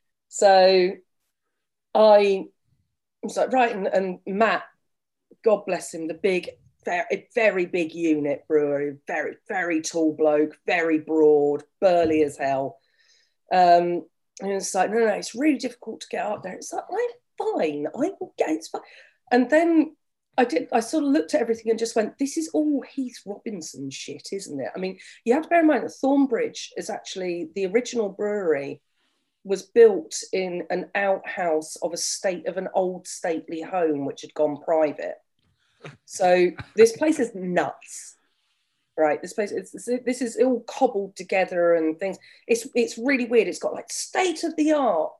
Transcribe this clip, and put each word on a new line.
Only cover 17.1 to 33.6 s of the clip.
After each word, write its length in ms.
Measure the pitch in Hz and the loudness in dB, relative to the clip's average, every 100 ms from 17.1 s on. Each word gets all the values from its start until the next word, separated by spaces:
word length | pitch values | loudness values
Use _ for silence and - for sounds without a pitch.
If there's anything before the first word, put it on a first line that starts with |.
| - _ - 427 370 | -8 _ -8 -4 -2
fine, 300 | 165 147 151 | -2 -4 -6
I 240 | - 339 - | -4 -4 -4
will 140 | 370 - | -8 -4
get, 120 | - | -4
it's 180 | 320 - | -4 -8
fine." 140 | - - - - _ - | -14 -14 -20 -20 _ 0
And 180 | 247 247 | 2 4
then 460 | 302 339 320 302 - _ _ _ - | 4 4 4 2 -4 _ _ _ -2
I 60 | |
did, 240 | 247 - - | 0 0 -2
I 80 | 240 | -2
sort 240 | 226 320 | -2 0
of 60 | 285 | 2
looked 240 | 294 320 | 0 2
at 60 | 294 | 0
everything 300 | 226 226 226 | 0 -2 -2
and 80 | 220 | -2
just 180 | 226 233 | -2 -2
went, 220 | 208 - | -2 -2
"This 180 | 277 330 | -6 -4
is 120 | 320 | -4
all 340 | 311 302 277 | -2 0 0
Heath 380 | - - 247 - | -4 -8 -10 -10
Robinson 680 | 190 202 233 196 156 139 139 | -14 -12 -10 -10 -12 -12 -12
shit, 380 | 135 - 143 - | -12 -12 -14 -12
isn't 280 | 196 - 143 | -12 -10 -8
it?" 80 | 117 | -8
I 40 | - | -6
mean, 200 | 185 185 - - | -8 -10 -18 -6
you 80 | 226 | 0
have 100 | 277 | 0
to 40 | 311 | 2
bear 120 | 339 | 4
in 60 | 311 | 4
mind 180 | 254 | 2
that 100 | - - | -2 -2
Thornbridge 720 | 269 285 262 220 151 - - - | 0 2 2 0 -4 -8 -12 -10
is 140 | - | -8
actually, 600 | 208 - 190 185 175 165 | -8 -10 -8 -6 -6 -8
the 120 | 196 185 | -6 -2
original 420 | 220 247 233 202 | -2 -2 -4 -4
brewery 680 | 190 208 208 175 139 139 135 _ _ _ _ _ _ | -4 -4 -2 0 -2 -4 -12 _ _ _ _ _ _
was 180 | 196 190 | -6 -6
built 520 | - 233 226 185 160 - - | 0 8 8 8 -4 -10 -6
in 340 | 190 185 175 160 | -4 -4 -6 -6
an 200 | 180 - 202 | -6 -6 -2
outhouse 800 | 196 190 - - 175 156 156 - | 0 -2 -4 -6 -2 -2 -4 -8
of 160 | 131 | -8
a 40 | 104 | -6
state, 500 | - - 196 180 180 | -6 -4 -4 -4 -6
of 80 | 180 | -8
an 100 | 185 | -4
old 320 | 190 185 180 - | -2 -2 -4 -12
stately 560 | - 180 160 - 165 | -8 -6 -6 -8 -12